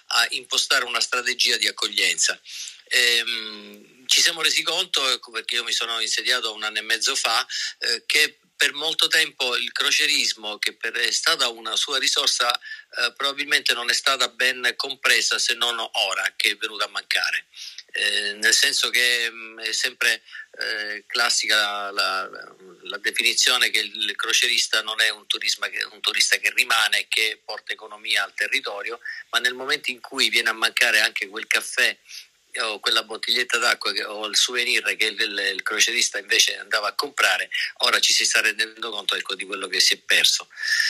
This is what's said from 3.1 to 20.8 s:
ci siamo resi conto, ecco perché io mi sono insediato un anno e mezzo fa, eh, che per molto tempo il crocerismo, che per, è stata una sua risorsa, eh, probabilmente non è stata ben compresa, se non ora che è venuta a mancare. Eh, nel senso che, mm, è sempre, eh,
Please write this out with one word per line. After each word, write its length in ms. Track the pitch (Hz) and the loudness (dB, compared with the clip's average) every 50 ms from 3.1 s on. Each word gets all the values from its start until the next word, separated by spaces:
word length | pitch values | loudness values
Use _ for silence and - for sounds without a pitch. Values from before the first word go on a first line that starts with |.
| 120 117 117 117 117 113 110 110 107 104 104 104 104 104 - - - - - | 4 2 0 0 -4 -6 -6 -8 -10 -12 -14 -16 -18 -20 -20 -20 -20 -12 0
ci 140 | - - - | 2 4 6
siamo 220 | - 165 170 165 156 | 6 4 2 2 0
resi 200 | 151 - 156 160 | 2 2 2 0
conto, 460 | 160 160 180 190 180 - 151 139 131 | 0 0 0 -2 0 0 0 2 2
ecco 200 | 123 117 - 127 | 0 -2 -4 -8
perché 260 | 113 110 110 - 113 | -10 -10 -6 -4 -4
io 80 | 117 117 | -2 -2
mi 80 | 117 - | -2 -2
sono 280 | - 117 113 117 113 | -2 -2 -2 -4 -4
insediato 520 | 113 110 - 117 110 117 123 123 117 113 107 | -2 -2 -2 -2 0 2 0 0 0 -4 -6
un 100 | 107 107 | -4 -6
anno 160 | 107 107 107 | -4 -4 -4
e 40 | 107 | -2
mezzo 320 | 110 113 110 - - 139 | -2 -2 0 0 0 0
fa, 300 | - - 120 113 120 131 - - - - - - - | 0 0 2 2 0 0 -2 -6 -6 -6 -6 -8 -6
eh, 260 | - - 120 113 _ | -4 -4 -4 -4 _
che 320 | - - 151 151 143 - _ _ _ _ | 0 2 4 2 2 0 _ _ _ _
per 160 | - 147 139 135 | 0 0 0 0
molto 360 | 143 151 160 156 - 170 160 | -2 -4 -4 0 0 0 2
tempo 480 | 165 160 156 147 131 - 135 127 120 | 4 2 2 2 0 -4 -4 -2 0
il 160 | 120 120 117 - | -2 -2 -4 -4
crocerismo, 840 | - 139 143 139 - 151 147 147 139 120 113 - 113 107 107 104 101 | -2 0 2 2 2 2 2 2 2 0 0 -2 -4 -6 -10 -6 -2
che 160 | - 107 104 | -4 -4 -4
per, 180 | - - 113 113 | -4 -8 -6 -4
è 180 | 117 120 113 | -2 -2 0
stata 380 | 110 - - 151 151 143 131 120 | 0 0 0 0 2 2 0 -2
una 260 | 117 113 113 110 110 | -2 -6 -8 -6 -4
sua 220 | 107 - - 143 131 | -2 -2 -2 -2 0
risorsa, 540 | 131 131 - 151 143 123 - - 123 120 117 | 0 2 0 2 0 0 0 2 0 0 0
eh, 600 | - - - - - - _ - - 123 120 - | -2 -4 -10 -16 -16 -16 _ -6 -2 -2 -2 -2
probabilmente 580 | - 139 139 139 139 147 143 151 143 127 - 123 | 0 -2 -2 -2 -2 -2 0 0 0 2 0 -2
non 160 | 117 120 117 | -2 0 0
è 20 | 117 | 0
stata 360 | - - 139 135 131 127 117 | 0 2 0 2 2 0 -2
ben 460 | - - 127 127 127 127 123 120 117 | 0 0 0 0 0 0 -2 -2 -2
compresa, 640 | - - 139 135 - - 131 123 113 110 - 117 110 | -2 -6 -8 -8 -2 2 4 4 4 4 2 0 0
se 160 | - - 120 | 0 -2 0
non 220 | 113 117 120 120 117 | 0 -2 -2 -2 -4
ora 540 | 113 - - 113 110 95 95 95 95 98 - | -6 -6 -4 -2 -2 -2 -2 0 -2 -2 -2
che 140 | - - 107 | 0 0 0
è 60 | 101 | 0
venuta 280 | - 110 110 110 101 104 | 0 -4 -8 -4 -4 -6
a 40 | 101 | -4
mancare. 580 | 98 101 - - - 90 90 - - - - _ - - - - - - - _ - | -4 -8 -4 0 0 0 0 0 -2 -4 -6 _ -16 -16 -16 -14 -16 -18 -20 _ -6
Eh, 360 | - 104 107 104 101 104 104 101 | -2 -2 0 0 0 -2 -2 -4
nel 200 | 104 110 117 113 | 0 2 2 4
senso 360 | - 139 143 - - 131 120 | 4 4 4 2 0 0 2
che, 380 | 110 120 123 123 120 120 117 117 | 2 2 4 4 4 2 0 -2
mm, 280 | 113 113 113 110 110 110 | -4 -8 -14 -16 -14 -10
è 120 | 110 110 110 | -8 -6 -4
sempre, 500 | - - 131 123 - 123 120 113 110 _ - - - - _ _ - | -2 -4 -4 -4 0 2 2 2 0 _ -14 -16 -16 -18 _ _ -8
eh, 440 | - - 110 107 | -6 -4 -4 -4